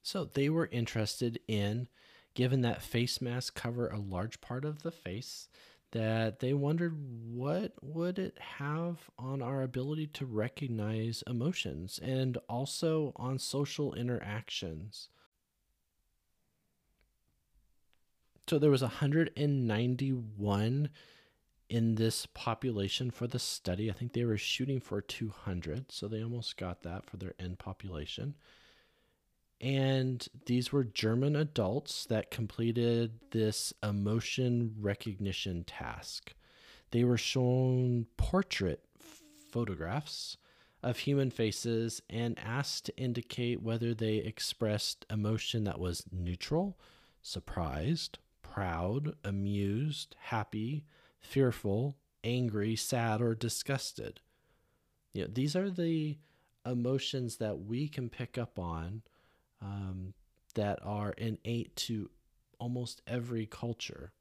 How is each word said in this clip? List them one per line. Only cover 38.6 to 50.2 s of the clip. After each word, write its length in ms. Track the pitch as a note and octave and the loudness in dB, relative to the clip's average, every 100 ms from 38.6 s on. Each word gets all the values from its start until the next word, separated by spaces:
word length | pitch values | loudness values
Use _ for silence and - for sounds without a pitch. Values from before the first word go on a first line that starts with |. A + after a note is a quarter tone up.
| F#2 D2 _ _ - - - - - | 0 0 _ _ -20 -20 -20 -20 -4
photographs 840 | A#2+ A2+ F2 E2 B2+ D3 - - - _ - - _ | -2 0 -2 -2 -2 -4 -8 -8 -10 _ -20 -20 _
of 180 | - A#2+ | -2 -2
human 300 | - C#3+ C3+ | 2 4 2
faces 720 | - A2 - A#2+ A2+ A2+ - _ | 2 0 2 0 2 0 -4 _
and 300 | A2+ A#2 - | -2 0 -2
asked 480 | A2 B2 C#3 - - | -2 -2 -2 -4 -6
to 100 | - | -4
indicate 640 | B2+ A#2+ - - A#2+ A#2+ | -2 -2 -4 -2 0 0
whether 320 | A2+ A2+ A#2 | 0 0 0
they 260 | A2+ A2 A2 | 2 2 2
expressed 840 | - - - - A2 G#2 - - - | 0 -4 -6 0 2 2 0 -6 -4
emotion 540 | G#2+ G#2 A2 - A#2 | 0 2 2 0 0
that 160 | G2+ - | 0 0
was 240 | F2+ E2+ - | -2 -2 -4
neutral, 640 | F2+ F2 F2+ - D#3 G3+ - - - - _ | -4 -2 -2 0 0 0 -4 -18 -20 -20 _
surprised, 1000 | - - - - D#2+ C#2 F#2+ E3 - - _ _ | -10 -8 -4 -2 -2 0 0 0 -2 -10 _ _
proud, 760 | - - F#2 E2 F2+ A#2+ D3 - | -10 -4 -2 0 0 0 -2 -4
amused, 920 | G#2 G2 G2+ G2+ G2 G#2 D3+ D3 - - | -4 0 0 2 2 2 0 -4 -8 -12